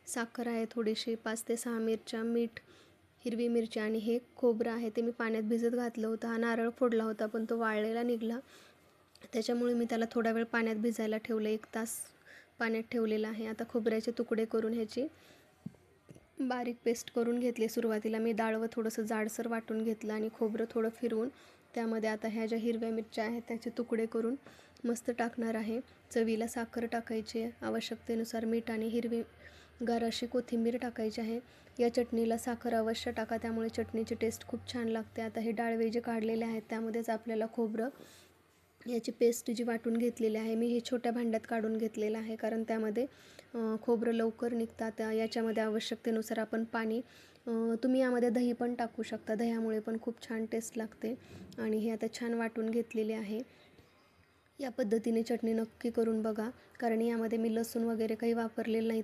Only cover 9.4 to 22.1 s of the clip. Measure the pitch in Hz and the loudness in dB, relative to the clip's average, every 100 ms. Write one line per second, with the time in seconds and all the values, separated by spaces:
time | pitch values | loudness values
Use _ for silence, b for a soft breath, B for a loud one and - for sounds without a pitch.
9.4 | 226 240 240 240 233 226 226 240 226 226 | 0 0 2 2 2 0 0 2 2 2
10.4 | 233 233 226 220 233 220 220 220 220 220 | 0 2 0 2 0 0 0 -2 -2 0
11.4 | 214 220 - 226 226 - - - B B | 0 -2 -4 -6 -4 -6 -12 -16 B B
12.4 | B - 226 226 226 240 220 214 214 220 | B -4 -2 -2 -2 0 2 2 0 -4
13.4 | 220 214 233 240 220 220 226 233 233 220 | -6 -4 -2 0 2 2 0 -2 0 0
14.4 | 226 220 220 233 214 - 302 - B B | 2 2 0 0 -2 -2 -4 -4 B B
15.4 | B B - - - _ - - - - | B B -16 -16 -20 _ -20 -20 -16 -4
16.4 | 262 247 240 240 233 240 - - 233 240 | -2 0 -2 -2 0 0 -2 0 2 2
17.4 | 247 240 220 226 226 214 220 220 226 220 | 2 2 0 2 0 0 0 0 0 2
18.4 | 226 220 226 240 220 226 214 220 214 - | 2 2 -2 -2 -2 -2 -2 0 -2 -2
19.4 | 233 226 226 220 220 220 214 214 220 - | -2 -2 -2 -2 0 -2 -2 -2 -2 0
20.4 | 226 220 226 240 220 226 233 220 240 - | 0 0 -2 0 0 0 -2 0 -2 -6
21.4 | B B - - 226 220 214 | B B -12 -6 -2 0 0